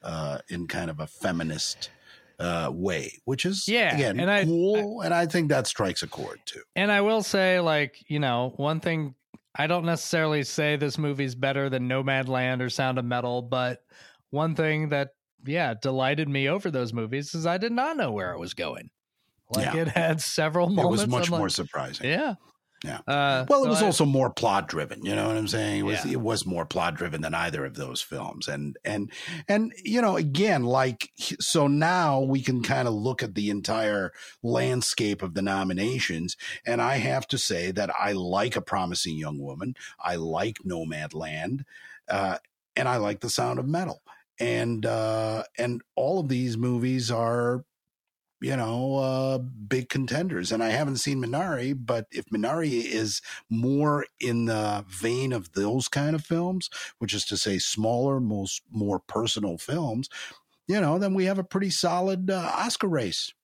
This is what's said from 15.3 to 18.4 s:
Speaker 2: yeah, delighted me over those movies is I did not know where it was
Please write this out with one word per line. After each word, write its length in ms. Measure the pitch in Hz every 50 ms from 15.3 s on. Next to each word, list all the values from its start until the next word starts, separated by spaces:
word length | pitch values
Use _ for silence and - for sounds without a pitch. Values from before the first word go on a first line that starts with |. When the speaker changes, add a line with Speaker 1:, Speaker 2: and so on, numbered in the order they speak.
| _ _ -
Speaker 2:
yeah, 300 | 131 147 175 170 131 113 107
delighted 480 | - 135 131 131 131 131 147 147 160 147
me 200 | 139 139 135 135
over 220 | 160 196 196 185
those 220 | 147 131 123 117 104
movies 420 | 120 113 110 123 139 143 143 -
is 120 | 170 160
I 120 | 170 175 185
did 140 | 196 233 233
not 240 | 240 262 302 330
know 160 | 302 214 135 110
where 200 | 104 92 90 87
it 60 |
was 160 | 85